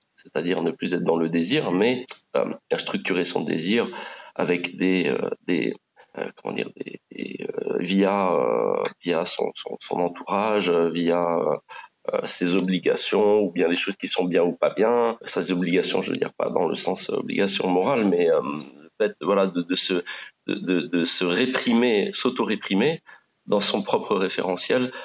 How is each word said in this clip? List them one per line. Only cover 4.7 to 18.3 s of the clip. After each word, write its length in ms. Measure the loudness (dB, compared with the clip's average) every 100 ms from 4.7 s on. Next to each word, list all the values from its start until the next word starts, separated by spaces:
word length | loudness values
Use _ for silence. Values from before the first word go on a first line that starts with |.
| 0
des, 320 | 2 2 2
euh, 200 | 0 -2 -4 -2
des, 280 | 0 0 -4 _ _ -14 -10
euh, 100 | -10 -8
comment 180 | -8
dire, 160 | -6 -6 -8
des, 240 | -12 -14 -14
des, 340 | -10 -10 -8 -8
euh, 300 | -4 -2 -2
via, 540 | 0 2 4 4 2
euh, 500 | 2 2 2 2 0 -2 -6
via 220 | -2 -2 -2
son, 240 | -2 -4
son, 220 | -6 -10 -10
son 160 | -6 -2
entourage, 720 | -2 -4 -2 0 2 2 2
euh, 180 | 2 2
via, 460 | 2 2 2 2 0 0 -2 -6 -20 -20 _ -6
euh, 80 | -4
ses 300 | -2 0 2
obligations, 880 | 2 2 0 2 0 2 4 4 4
ou 100 | 2
bien 180 | 2 2
les 80 | 2
choses 200 | -2 -4
qui 120 | -4
sont 160 | -2
bien 180 | 0 2
ou 100 | 2
pas 180 | 2 0
bien. 460 | 2 4 4 2 0
Ses 280 | -2 -2 0
obligations, 480 | 0 2 2 2 0
je 60 | 0
veux 80 | -2
dire, 160 | -2
pas 140 | -2 -2
dans 160 | 0 0
le 100 | 0
sens, 340 | -2 -4 -4
euh, 60 | -4
obligation 500 | -2 0 0 0 0
morale, 360 | 2 2 2 4
mais, 240 | 4 4